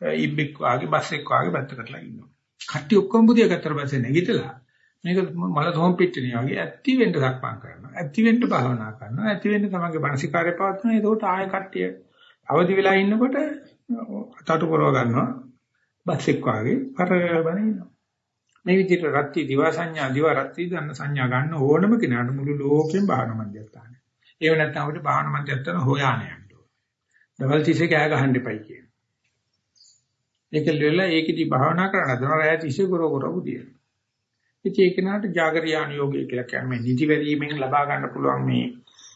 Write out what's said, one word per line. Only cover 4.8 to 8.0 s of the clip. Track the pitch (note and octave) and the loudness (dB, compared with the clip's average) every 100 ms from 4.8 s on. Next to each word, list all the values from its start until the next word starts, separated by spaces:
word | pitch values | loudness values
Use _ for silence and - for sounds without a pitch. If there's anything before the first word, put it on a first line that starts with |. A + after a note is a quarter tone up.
| _ _ | _ _
මේක | F3 F#3 E3 | -2 0 -2
මල | E3+ F3+ D3+ E3 | -2 -2 0 0
සොම් | D#3 F3+ | 2 2
පිටිනේ | F3+ F3 C#3 B2+ | 4 0 0 -4
වගේ | A#2 C3+ G2 | -2 -2 -4
ඇත්ති | - - - | -6 -4 0
වෙන්න | C4 G3+ | 4 4
සක්මන් | D#3+ C3 B2+ A#2+ A2+ | 2 0 -2 -8 -10
කරනවා. | - - C#3 | -14 -18 -14
ඇත්ති | - | -10